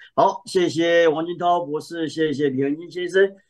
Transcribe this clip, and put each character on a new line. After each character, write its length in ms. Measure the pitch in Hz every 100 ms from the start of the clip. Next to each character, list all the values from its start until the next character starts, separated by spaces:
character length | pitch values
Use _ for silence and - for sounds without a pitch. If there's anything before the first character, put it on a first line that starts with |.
| - -
好， 240 | 190 - -
谢 220 | 185 165
谢 400 | 139 170 170 165
王 180 | 151 170
金 120 | 175
涛 280 | 175 175 143
博 140 | 151
士， 300 | 147 170 156
谢 240 | 160 156
谢 160 | 135 147
李 120 | 131
恒 160 | 139 156
金 140 | 175
先 160 | 180 180
生， 240 | 190 196 -